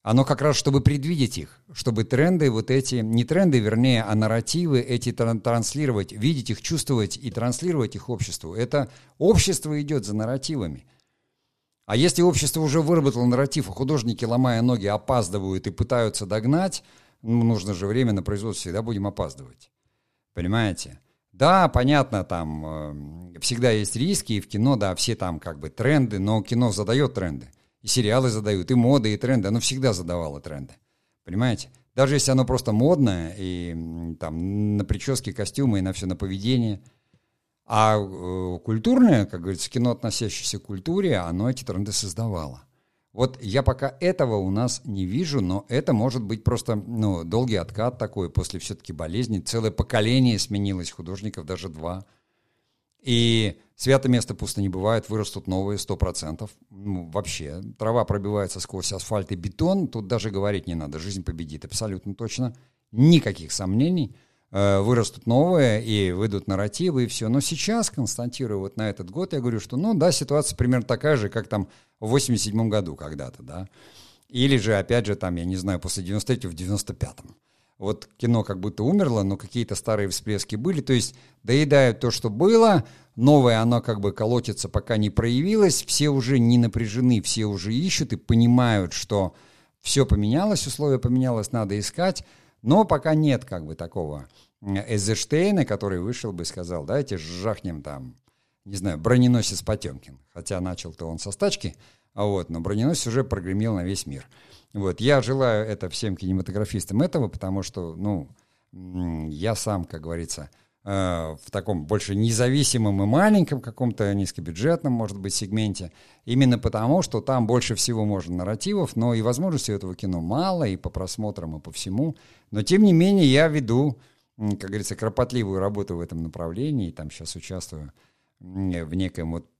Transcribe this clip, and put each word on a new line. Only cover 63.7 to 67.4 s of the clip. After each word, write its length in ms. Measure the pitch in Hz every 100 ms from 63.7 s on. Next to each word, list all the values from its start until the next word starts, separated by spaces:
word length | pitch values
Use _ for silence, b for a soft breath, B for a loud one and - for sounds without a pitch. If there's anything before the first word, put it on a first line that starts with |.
| 104 156 180 110 b b b b 98
Э, 260 | 101 98
вырастут 440 | 101 120 104 - -
новые, 580 | 123 165 180 127 107
и 280 | 104 104 95
выйдут 360 | 90 107 101 -
нарративы, 580 | 95 104 - 180 135 117
и 20 |
всё. 200 | - 113
Но 140 | 131